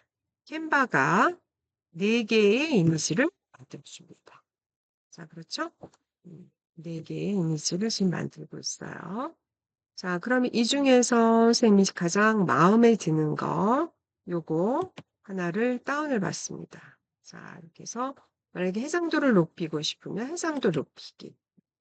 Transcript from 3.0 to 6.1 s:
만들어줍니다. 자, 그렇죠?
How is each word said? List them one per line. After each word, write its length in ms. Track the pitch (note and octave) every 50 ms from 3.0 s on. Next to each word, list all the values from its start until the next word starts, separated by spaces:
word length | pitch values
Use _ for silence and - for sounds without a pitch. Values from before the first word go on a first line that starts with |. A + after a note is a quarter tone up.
| - - D#3 F#3 C4+ F4 - _ _ _ _ -
만들어줍니다. 840 | B2+ _ - D3 - - - - - - - _ _ - - _ _ _ _ _ _ _ _ _ _ _ _ _ _ _
자, 160 | _ - E3 D#3+
그렇죠? 440 | - E3+ E3 - - - D#4 E4+ _ - - - _ _ _ _